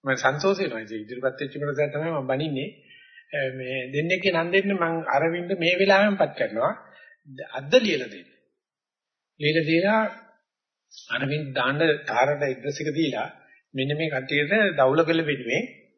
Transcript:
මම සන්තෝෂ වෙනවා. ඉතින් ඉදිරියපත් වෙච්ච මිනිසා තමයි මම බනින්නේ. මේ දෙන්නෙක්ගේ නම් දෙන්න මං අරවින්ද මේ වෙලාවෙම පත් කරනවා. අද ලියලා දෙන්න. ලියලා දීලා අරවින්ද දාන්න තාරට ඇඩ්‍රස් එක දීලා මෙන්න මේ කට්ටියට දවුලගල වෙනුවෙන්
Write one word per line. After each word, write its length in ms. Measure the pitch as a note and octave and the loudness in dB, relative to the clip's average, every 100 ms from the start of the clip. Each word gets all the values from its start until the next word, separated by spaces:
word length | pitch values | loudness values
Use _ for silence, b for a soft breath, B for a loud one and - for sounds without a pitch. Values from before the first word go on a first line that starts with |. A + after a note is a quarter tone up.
මම 120 | C3+ B2+ | -2 2
සන්තෝෂ 420 | B2+ D3 F#3+ G3 | 2 2 0 0
වෙනවා. 220 | F#3+ A2+ | -2 -6
ඉතින් 180 | A2 A2 | -8 -10
ඉදිරියපත් 280 | G#2+ B2 C3 B2+ | -10 -4 -4 -4
වෙච්ච 180 | C#3 C#3+ | -8 -6
මිනිසා 320 | D3 C#3 D3 | -4 -2 -2
තමයි 220 | D3 D#3+ | -2 -4
මම 160 | D#3+ C3 | -4 -2
බනින්නේ. 420 | C3 D#3 C3+ G#3 - B B B B _ D3 C3 | -2 -2 -4 -6 -10 B B B B _ -6 -4
මේ 260 | C3 B2+ C3 B2+ | -6 -6 -6 -4
දෙන්නෙක්ගේ 440 | C#3 E3 F#3 F#3+ | -4 0 0 2
නම් 160 | E3+ E3 | 0 2
දෙන්න 200 | F#3+ G3 | 2 2
මං 220 | F#3+ E3 E3 D#3+ | 0 0 0 0
අරවින්ද 420 | C3 D#3+ F3 F3 | 2 2 -2 -4
මේ 200 | F#3+ E3 F3+ | 0 2 2
වෙලාවෙම 400 | G3 G3 G#3 G3 | 6 6 6 2
පත් 160 | D3 - | 0 0
කරනවා. 360 | A2+ A2+ C#3 A3 - B B B C#3+ C3 - | -4 0 -2 -2 -14 B B B -20 -16 -12
අද 220 | B2+ C#3 B3+ | -12 4 4
ලියලා 320 | G#3+ D3 B2 | 4 -2 -4
දෙන්න. 180 | G2+ - _ _ _ _ _ _ _ _ _ _ _ | -12 -20 _ _ _ _ _ _ _ _ _ _ _
ලියලා 260 | D3 D#3 D#3 | 0 2 2
දීලා 360 | E3 F#3+ A3 G#3+ - - _ _ _ _ _ _ - - | 2 4 2 0 -6 -20 _ _ _ _ _ _ -20 -6
අරවින්ද 360 | D3+ C3+ D3+ C#3+ | -4 -2 -4 -4
දාන්න 300 | C3+ B2+ C#3+ D#3+ C#3+ | -2 0 2 2 2
තාරට 380 | - A2+ C3+ D3 | 0 2 2 2
ඇඩ්‍රස් 380 | C#3+ B2+ - - | -2 -2 -6 -6
එක 120 | D#3 | -4
දීලා 380 | C#3+ D#3 A#2+ C#3 - b b _ | -2 -2 -2 -6 -10 b b _
මෙන්න 160 | C3 C3+ | -6 -4
මේ 180 | D3 D#3+ | -2 -2
කට්ටියට 440 | C3+ C3 D3 D3 G#3 G#3 | -4 -2 -2 0 2 2
දවුලගල 460 | C#3+ C3 D3+ D#3+ E3 | 4 4 4 4 2
වෙනුවෙන් 460 | D#3 C3+ A#2 C#3+ B3 - _ | 0 -4 -2 -2 -4 -12 _